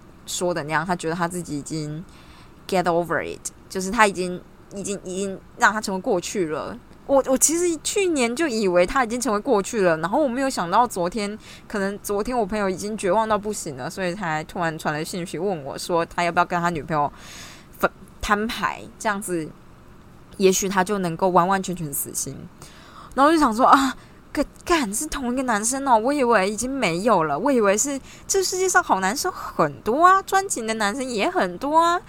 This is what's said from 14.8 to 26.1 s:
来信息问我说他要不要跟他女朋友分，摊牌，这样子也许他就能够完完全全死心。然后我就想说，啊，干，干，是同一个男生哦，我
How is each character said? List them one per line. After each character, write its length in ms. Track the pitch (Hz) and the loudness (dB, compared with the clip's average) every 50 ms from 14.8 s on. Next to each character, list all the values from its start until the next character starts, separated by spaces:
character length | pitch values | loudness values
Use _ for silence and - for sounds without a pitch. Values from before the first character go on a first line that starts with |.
| - 165 151 | -4 -4 -4
来 100 | 151 160 | -4 -4
信 220 | - - 185 170 | -6 -6 -8 -8
息 120 | 185 - | -8 -6
问 240 | 151 175 208 190 156 135 | -4 -4 -4 -4 -4 -6
我 120 | 135 - | -8 -10
说 280 | - - - 180 165 170 | -8 -4 0 0 0 0
他 180 | 165 - - 175 | 0 -2 -2 0
要 80 | 170 | 2
不 80 | 170 180 | 2 2
要 60 | 175 | 2
跟 120 | - 180 175 | 2 2 0
他 80 | 170 175 | 0 0
女 120 | 175 151 | -2 -2
朋 140 | 127 - 165 | -4 -2 0
友 160 | 151 147 139 - - - - - - - - - - - - - | 0 0 0 -2 -8 -18 -18 -18 -16 -18 -18 -18 -20 -20 -20 -4
分， 140 | - - - - - - - - - | -2 -2 -2 -2 -6 -20 -20 -14 -8
摊 260 | - - 214 202 214 | -2 0 0 0 0
牌， 340 | 233 240 - 196 - - - - - 220 | -2 -4 -4 -4 -4 -4 -8 -14 -16 -12
这 120 | - - 220 | -6 -4 -4
样 120 | 202 196 | -2 -2
子 240 | 208 - 180 165 156 - - - - - - - - - - - - - - - - - - | -4 -4 -4 -4 -6 -8 -12 -16 -20 -20 -20 -20 -20 -20 -20 -20 -20 -20 -20 -20 -20 -12 0
也 120 | - 196 185 | 4 4 4
许 200 | 190 - 208 185 | 4 4 0 0
他 120 | 196 190 | 0 0
就 180 | 180 175 208 196 | 0 0 0 -2
能 180 | 180 170 160 | -2 -2 -2
够 100 | 165 196 | 0 2
完 180 | 185 175 180 170 | 4 6 4 4
完 160 | 185 196 190 | 4 2 0
全 140 | 190 - 175 | -2 -4 -6
全 180 | 170 165 143 143 | -6 -6 -6 -6
死 200 | - - - - | -8 -8 -8 -8
心。 200 | - - 135 135 - - 180 - - - - - - - - - - - - - | -8 -8 -8 -10 -12 -16 -18 -18 -20 -20 -20 -20 -20 -20 -20 -20 -20 -20 -4 0
然 80 | 254 | 4
后 80 | 277 302 | 4 6
我 40 | 330 | 6
就 40 | |
想 160 | 320 302 240 214 | 6 4 2 4
说， 120 | 220 262 | 4 6
啊， 280 | - - 277 269 262 - - - - - - - - | 8 8 6 6 2 -2 -6 -14 -20 -20 -20 -20 -6
干， 140 | - - 277 - - - - | -4 -4 -4 -4 -6 -8 -2
干， 300 | - 349 320 269 190 202 | 0 2 2 2 0 -4
是 120 | - 302 | -4 -6
同 280 | 311 - 285 269 240 240 | -6 -6 -4 -4 -2 -2
一 20 | |
个 80 | 269 269 | -2 0
男 200 | 254 226 202 214 | 0 0 0 0
生 220 | 240 262 269 277 | -2 -2 -2 2
哦， 120 | 277 240 | 2 4
我 160 | 220 208 262 | 4 4 2